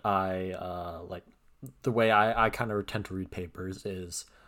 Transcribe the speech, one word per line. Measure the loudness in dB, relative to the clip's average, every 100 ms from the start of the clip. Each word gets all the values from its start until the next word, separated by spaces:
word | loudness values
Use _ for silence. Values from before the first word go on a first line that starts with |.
I, | 0 2 2 -2 -4
uh, | -6 -6 -6 -8 -10 -10
like, | -12 -12 _ _ _ -18 -6
the | -2
way | 4 6
I, | 8 6 4 2
I |
kinda | 2 -2 -2
tend | -2 -6 -6
to |
read | -6 -6
papers | -8 -10 -8 -8 -6 -8
is, | -8 -8 -10 -12 _